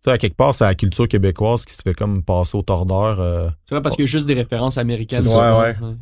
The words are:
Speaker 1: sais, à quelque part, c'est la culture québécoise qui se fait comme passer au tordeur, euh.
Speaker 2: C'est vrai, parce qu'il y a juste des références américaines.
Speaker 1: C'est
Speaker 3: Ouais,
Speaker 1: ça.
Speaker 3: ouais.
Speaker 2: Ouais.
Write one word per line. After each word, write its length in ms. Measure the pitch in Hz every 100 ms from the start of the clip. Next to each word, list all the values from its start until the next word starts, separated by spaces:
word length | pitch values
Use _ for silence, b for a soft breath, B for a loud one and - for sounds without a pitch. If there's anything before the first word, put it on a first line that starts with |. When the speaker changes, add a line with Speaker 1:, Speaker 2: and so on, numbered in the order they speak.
Speaker 1:
sais, 80 | -
à 60 | 123
quelque 180 | 101 -
part, 180 | 139
c'est 120 | - 104
la 100 | 92
culture 320 | 98 - 120
québécoise 560 | 101 95 87 107 120 -
qui 80 |
se 80 | -
fait 120 | 98 90
comme 260 | 104 98
passer 360 | 87 90 87 104
au 40 |
tordeur, 580 | 95 90 92 95 107 98
euh. 260 | 87 87 85 - -
Speaker 2:
C'est 80 | 143
vrai, 60 |
parce 140 | 143 139
qu'il 80 |
y 40 | 135
a 40 |
juste 140 | 151 147
des 80 |
références 440 | 127 120 117 131 127
américaines. 460 | 117 117 110 123
Speaker 1:
C'est 60 | 123
Speaker 3:
Ouais, 60 | 113
Speaker 1:
ça. 220 | 117 113
Speaker 3:
ouais. 80 | 113
Speaker 2:
Ouais. 60 | 110 113 117